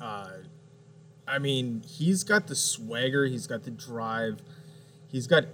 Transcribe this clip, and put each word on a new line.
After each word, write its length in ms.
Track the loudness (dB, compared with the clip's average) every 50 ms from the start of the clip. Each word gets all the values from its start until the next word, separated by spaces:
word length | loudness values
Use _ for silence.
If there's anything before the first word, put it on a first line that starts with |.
uh, 300 | -10 -8 -8 -8 -10 -10 -14 -16 -18 -18 -20 -20 -20 -20 -20 -20 -20 -20 -20 -20 -20 -20 -20 -14 -6 -4
I 100 | -2 0
mean, 440 | 0 0 0 0 0 -2 -4 -6 -6
he's 380 | -10 -6 0 2 2 4 2 4
got 240 | 4 4 4 4 2
the 80 | -2
swagger, 680 | -2 0 0 -2 -4 -6 -6 -2 0 0 2 4 4 4
he's 200 | 4 2 -2 -4
got 160 | -6 -6 -6 -6
the 80 | -8
drive, 720 | -12 -12 -12 -10 -8 -6 -4 -2 -2 0 0 -2 -2 -4 -10 -16 -20 -20 -20 -20 -20 -20 -20 -20 -20 -20 -16
he's 220 | -6 -6 -4 2 6
got 160 | 6 6 6 4